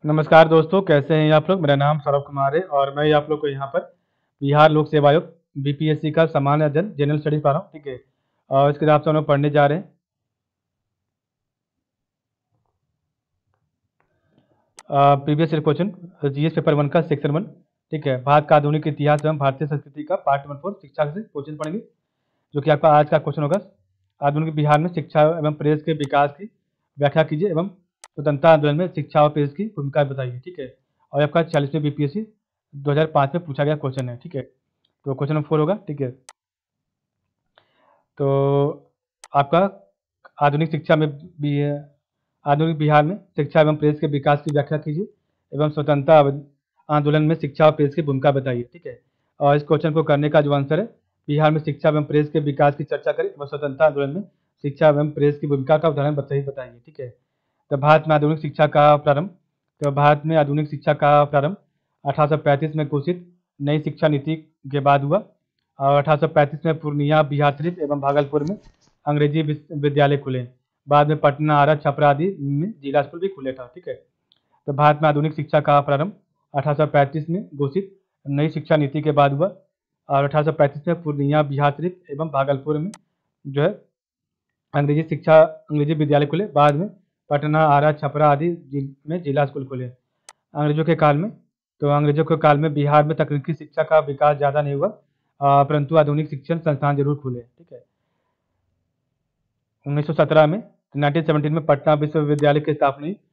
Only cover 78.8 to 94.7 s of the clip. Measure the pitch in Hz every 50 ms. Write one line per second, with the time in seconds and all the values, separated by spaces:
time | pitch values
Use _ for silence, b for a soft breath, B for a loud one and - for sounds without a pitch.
78.8 | 151 135 139 151 143 156 143 147 143 139 139 139 170 202 - - _ _ _ _
79.8 | _ _ _ _ _ - 143 139 139 143 139 151 151 160 151 151 147 139 - 147
80.8 | - 175 170 170 170 151 147 139 139 139 147 151 151 139 139 135 147 147 143 147
81.8 | 156 180 180 _ _ - 147 139 160 160 143 139 139 143 139 131 131 151 151 151
82.8 | 156 202 220 - _ _ _ _ _ _ _ _ _ 143 135 143 147 180 214 -
83.8 | _ _ _ _ _ _ _ _ _ _ _ _ _ _ _ _ _ _ - 143
84.8 | 143 143 147 156 160 160 160 147 - 170 160 160 160 160 - - _ _ 151 147
85.8 | 147 147 160 151 156 147 147 143 147 139 - 165 208 202 147 143 143 147 147 147
86.8 | 185 214 - _ _ _ _ _ _ _ 147 143 139 151 151 156 160 151 143 143
87.8 | 147 151 151 147 - 139 127 147 151 147 143 139 160 175 170 170 143 131 135 143
88.8 | 135 135 135 _ _ 147 160 180 175 143 135 147 143 139 - 143 131 127 135 123
89.8 | 127 120 127 _ _ _ _ _ _ - _ _ _ _ _ 147 151 151 151 156
90.8 | 160 160 165 - 160 151 143 143 180 226 - _ _ _ _ _ _ _ _ _
91.8 | - 143 143 147 147 147 147 151 160 - 165 151 - 151 147 143 156 160 143 147
92.8 | 143 143 143 151 151 151 160 147 156 - 147 147 131 - 160 - 151 151 _ -
93.8 | 156 - 160 156 151 143 139 135 151 147 151 135 143 139 139 151 147 143